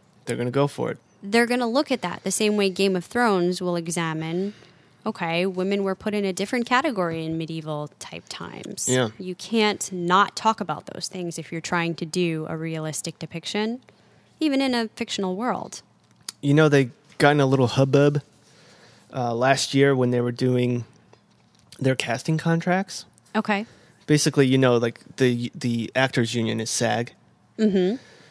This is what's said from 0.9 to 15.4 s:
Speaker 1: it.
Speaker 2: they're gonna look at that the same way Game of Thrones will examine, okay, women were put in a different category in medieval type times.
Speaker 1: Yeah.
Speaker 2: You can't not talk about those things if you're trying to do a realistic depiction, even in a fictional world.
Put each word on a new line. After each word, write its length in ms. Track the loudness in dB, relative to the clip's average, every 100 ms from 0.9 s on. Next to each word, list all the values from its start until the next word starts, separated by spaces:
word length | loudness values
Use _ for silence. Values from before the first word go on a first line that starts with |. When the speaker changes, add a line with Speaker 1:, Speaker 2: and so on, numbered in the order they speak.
Speaker 1:
it. 80 | -8 _ _
Speaker 2:
they're 240 | 0 2 2
gonna 200 | 0 0
look 240 | 0 0
at 120 | -2
that 200 | -4 -6
the 60 | -4
same 240 | 0 2 2
way 140 | 0
Game 260 | 2 0 0
of 80 | -2
Thrones 540 | 0 2 2 2 0
will 160 | -2 -4
examine, 800 | -4 -4 -2 -4 -4 -4 -4 -8 -20 _ _ _ -10
okay, 400 | -6 -2 0 -2
women 360 | -2 -2 -2
were 120 | -2 -4
put 180 | -4
in 100 | -2
a 80 | -2
different 360 | -4 -4 -2 0
category 580 | 0 0 -2 -2 -4 -4
in 140 | -4
medieval 500 | -6 -8 -6 -8 -8 -12
type 280 | -16 -16 -14
times. 580 | -14 -12 -12 -12 -6 0
Speaker 1:
Yeah. 220 | 2 0 -4
Speaker 2:
You 160 | -10
can't 580 | -10 -2 2 2 0 -6
not 440 | -4 2 4 2 0
talk 260 | -2 -2
about 240 | -4 -8 -10
those 140 | -10 -10
things 320 | -8 -8 -10
if 120 | -8
you're 100 | -8
trying 340 | -2 0 0 -2
to 100 | -4
do 400 | -2 0 -2 -6
a 80 | -6
realistic 640 | -6 -6 -6 -6 -8 -10
depiction, 600 | -12 -10 -6 -2 -2 -4 -12 _ _ _ _ -4
even 220 | 0 2
in 140 | 0 0
a 120 | -2
fictional 460 | -6 -8 -4 -4
world. 460 | -2